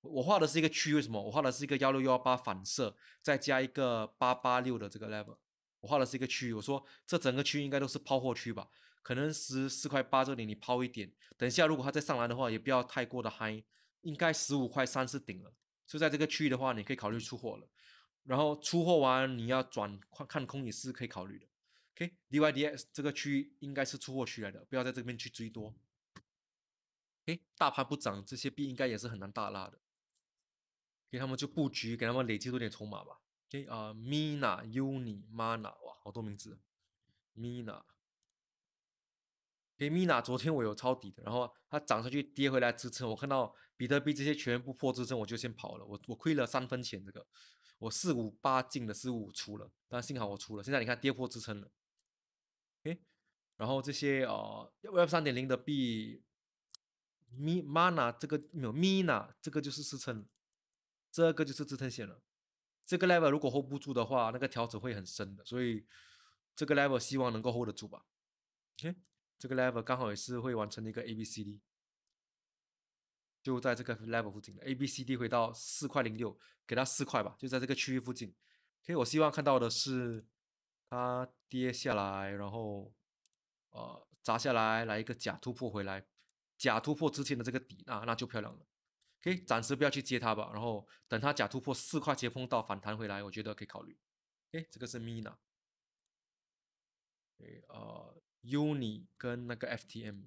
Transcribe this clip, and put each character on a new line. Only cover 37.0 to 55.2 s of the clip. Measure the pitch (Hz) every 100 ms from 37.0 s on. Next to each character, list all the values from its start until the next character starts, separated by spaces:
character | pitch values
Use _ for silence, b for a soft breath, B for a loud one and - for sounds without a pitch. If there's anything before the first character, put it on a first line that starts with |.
| _ _ _
MINA。 | - 117 123 113 101 - _ _ _ _ _ _ _ _ _ _ _ _ _ _ _ _ _ _ _
OK，Mina | 143 165 185 131
昨 | 117 120
天 | 127
我 | 151
有 | 110
抄 | 107 127
底 | 131 101
的， | -
然 | -
后 | 120 120 b b
它 | 151
涨 | 147 113
上 | 120
去 | 139
跌 | 143 - 139
回 | 131
来 | 120
支 | 117 123
撑， | - 117
我 | 110
看 | 139
到 | 135 113 B B _
比 | 123
特 | 143
币 | 147
这 | 147
些 | 139
全 | 147 127 120
部 | 127
破 | 127 139
支 | 123
撑， | 120 127
我 | 104
就 | 113
先 | 123
跑 | 113 - 110
了， |
我， | 104 101 -
我 |
亏 | 117 160
了 | 151 120
三 | 135 123
分 | 127
钱 | 120 98
这 | 98
个， | 104 - b b b b b
我 | 113
四 | - 180
五 | 131 110 101
八 | 143 131
进 | 127 139 113
的， |
四 | 104 127
五 | 120 101
五 |
出 | - - 104
了， | 104 _ _
但 | 123
幸 | 117 135
好 | 104
我 | 101
出 | - 107
了， |
现 | 101
在 | 139
你 | 113
看 | 120
跌 | 135
破 | 131 127
支 | 117
撑 | 107 104
了。 | 101 _ _ _ _ _ _ _ _ _ _ _
OK， | 151 175 _ _ _ _ _ _
然 | 113
后 | 135
这 | 131
些， | 139 143 135
呃 | 123 107 107 107 113 _
，Web | 226 190 175
三 | 170